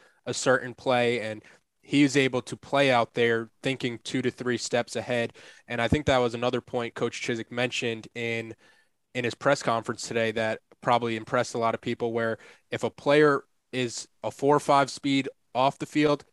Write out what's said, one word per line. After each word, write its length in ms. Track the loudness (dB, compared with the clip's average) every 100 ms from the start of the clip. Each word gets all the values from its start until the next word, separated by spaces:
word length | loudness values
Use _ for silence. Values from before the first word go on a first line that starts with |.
| _ _ -10
a 80 |
certain 400 | -2 2 2 0
play, 460 | -6 0 2 2 0
and 240 | -4 -10 -16 -20 _ _
he 220 | -2 4
is 120 | 4 4
able 260 | 2 0
to 120 | -6 -12
play 340 | -2 2 4
out 260 | 4 2 0
there 340 | 2 2 -4 _
thinking 380 | -6 -4 -6 -6
two 180 | -6 -4
to 100 | -4
three 260 | -4 -4 -4
steps 380 | -2 -2 -2 -6
ahead. 380 | -4 -2 -4 -8 -20 -20 -8
And 140 | -4
I 60 | 0
think 180 | 0 2
that 140 | 2
was 140 | 2
another 280 | 0 -2 -2
point 340 | -4 -6 -6 -4
Coach 260 | -6 -4
Chizik 300 | -6 -6 -6
mentioned 560 | -4 -4 -2 -4 -6 -10 -8
in, 400 | -4 -4 -6 -14 _ _ _ _ _
in 120 | -4 -4
his 100 | 0
press 260 | 2 2
conference 460 | 0 -2 -2 -8 -4
today 240 | -2 0
that 300 | 0 -2 -4 -10 -6
probably 360 | 0 2 2 -4
impressed 360 | -2 -2 0
a 60 | 0
lot 160 | 0 0
of 60 |
people, 320 | -4 -4 -2
where 240 | -2 -2 -4 -10 -20 _
if 120 | -6
a 60 | -6
player 540 | -2 2 6 6 4 -4 _ _
is 340 | -4 -4 -6 -14 _
a 80 | -10
four 280 | -2 2 2
five 300 | 4 4 2
speed 380 | -2 -2 0 -2 -10 _
off 240 | 0 0 0
the 80 | -4
field, 380 | 0 2 0 -4